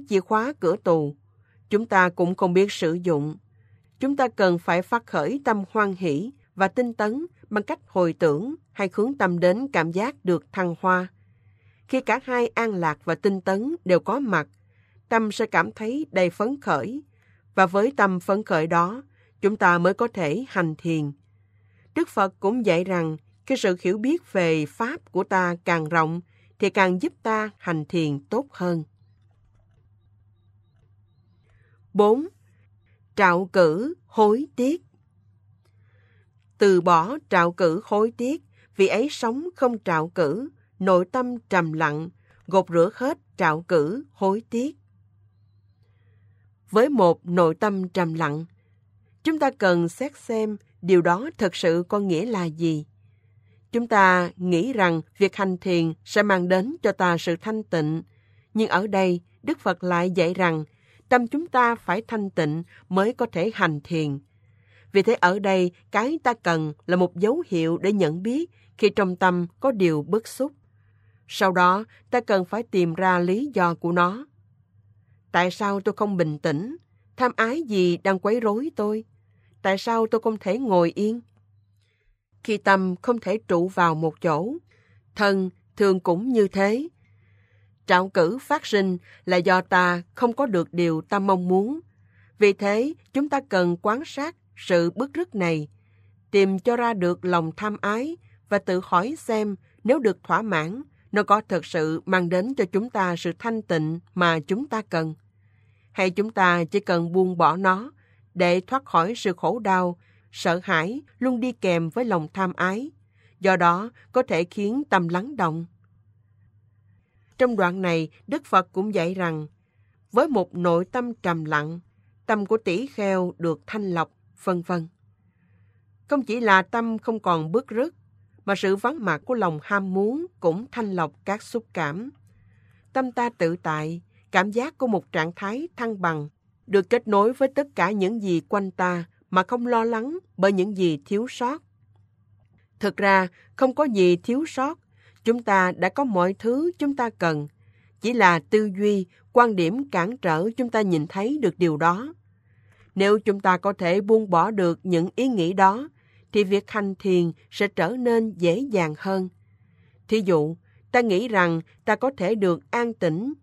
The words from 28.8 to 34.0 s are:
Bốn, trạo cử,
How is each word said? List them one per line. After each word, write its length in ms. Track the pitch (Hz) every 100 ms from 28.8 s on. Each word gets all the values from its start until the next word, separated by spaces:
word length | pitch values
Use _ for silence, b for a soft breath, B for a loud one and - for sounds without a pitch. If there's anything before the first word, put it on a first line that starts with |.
| 151 _ _ _ _ _ _ _ _ _ _ _ _ _ _ _ _ _ _ _ _ _ _ _ _ _ _ _ _ _ _
Bốn, 340 | 190 208 240 339 - _ _ _ _ _ _ _ -
trạo 340 | 190 175 190
cử, 400 | 190 170 165 269 359